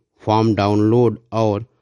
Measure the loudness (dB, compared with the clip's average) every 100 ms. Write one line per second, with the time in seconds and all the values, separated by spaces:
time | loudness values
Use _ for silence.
0 | _ _ -2 0 2 0 0 0 2 2
1 | 0 -2 _ -4 -2 -4 -8 _